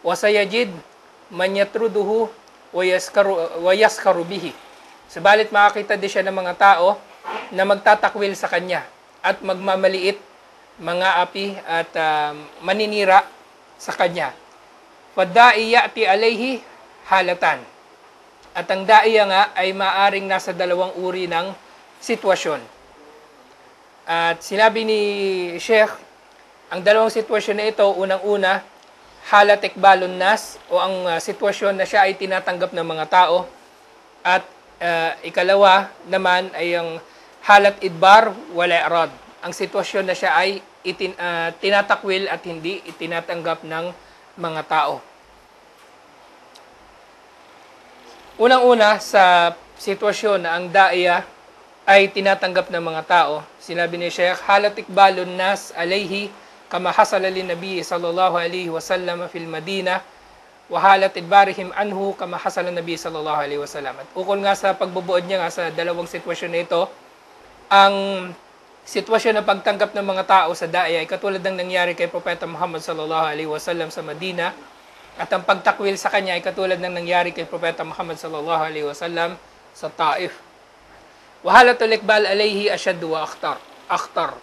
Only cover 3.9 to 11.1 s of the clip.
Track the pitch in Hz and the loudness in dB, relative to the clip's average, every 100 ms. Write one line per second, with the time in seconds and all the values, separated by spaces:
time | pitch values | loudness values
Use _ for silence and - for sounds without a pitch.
3.9 | - 202 175 170 196 160 - - - - | 4 0 0 -2 -6 -8 -12 -20 -20 -20
4.9 | - - 175 180 214 214 208 208 208 202 | -20 -18 0 4 4 4 4 4 2 -4
5.9 | 202 196 196 190 190 180 175 196 180 180 | -2 -2 -2 -2 -4 -6 4 6 6 4
6.9 | 208 - - - - - 185 196 202 214 | 0 -8 -18 -12 -12 -8 -2 0 2 4
7.9 | 214 202 208 202 190 202 175 185 165 - | 4 2 -2 -4 -4 -4 -4 -4 -6 -8
8.9 | _ _ _ 180 196 190 185 196 190 190 | _ _ _ -4 -4 -6 -4 -2 0 0
9.9 | 190 180 202 - - - _ _ - 160 | 0 -4 -4 -14 -20 -20 _ _ -12 -6
10.9 | 175 185 | -2 0